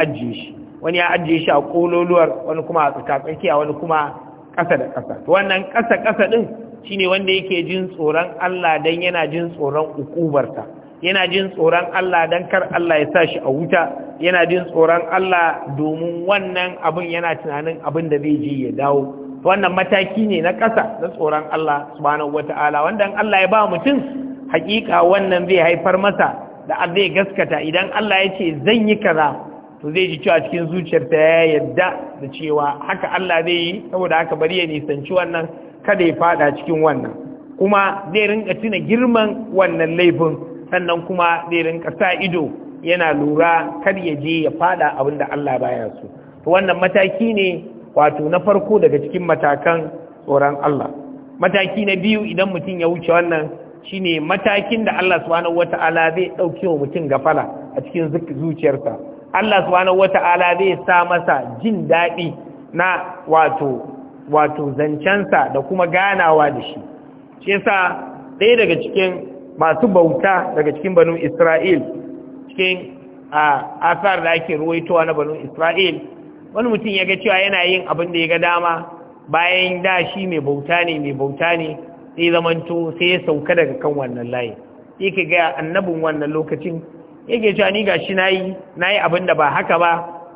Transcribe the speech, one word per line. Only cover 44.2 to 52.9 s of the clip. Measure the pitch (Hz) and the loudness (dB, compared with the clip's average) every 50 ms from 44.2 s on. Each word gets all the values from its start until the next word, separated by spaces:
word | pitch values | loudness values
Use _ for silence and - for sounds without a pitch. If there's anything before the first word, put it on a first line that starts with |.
| 143 160 165 165 156 139 | -4 -2 -2 0 0 -2
ya | - - | -2 0
fada | 170 175 185 - 156 147 147 | 0 0 2 2 0 0 0
abin | 147 135 143 147 143 | 0 -2 -2 -2 -2
da | - - | -4 -4
Allah | 147 147 143 143 127 123 | -4 -4 -2 -2 -2 -2
baya | 127 127 123 120 113 104 - - | -2 -2 -2 -4 -6 -8 -10 -12
so. | - - - - - - - - - | -16 -18 -18 -20 -20 -20 -20 -8 0
To | 160 170 | 2 2
wannan | 190 196 185 165 180 | 4 4 2 0 0
mataki | 185 185 185 202 190 190 190 - 226 226 220 | 0 2 4 2 2 2 0 0 0 0 2
ne, | 202 190 185 175 165 - - - - - - - | 2 0 0 0 -4 -8 -14 -18 -20 -20 -2 2
wato, | 147 147 151 147 151 151 151 | 4 4 4 4 2 0 0
na | 175 180 | 0 2
farko | 180 208 196 190 - - 214 202 | 2 4 2 2 4 2 4 6
daga | 165 147 139 143 | 6 6 4 4
cikin | 143 - - 180 180 170 | 0 -2 -4 -4 0 0
matakan | 156 147 - 147 143 143 - 170 165 165 156 156 - - - - - - - | 0 2 2 2 0 2 2 0 0 0 -2 -6 -10 -14 -18 -18 -20 -14 -4
tsoron | - 135 139 139 143 139 143 147 | 0 2 4 4 2 0 0 0
Allah. | 151 147 131 117 - - - - - - - - - - - | 0 0 0 -2 -6 -8 -10 -14 -14 -16 -16 -18 -20 -4 0
Mataki | 170 190 196 196 190 - 190 214 208 | 0 2 2 2 0 0 -2 -2 0
na | 202 190 | 0 0
biyu | 185 175 214 220 214 214 | 0 2 0 0 0 -2
idan | - 170 175 190 196 | -4 -2 -2 -2 0
mutum | 185 170 - 190 185 175 | -2 -4 -6 -6 -4 -2
ya | 165 | 0
wuce | 165 | 0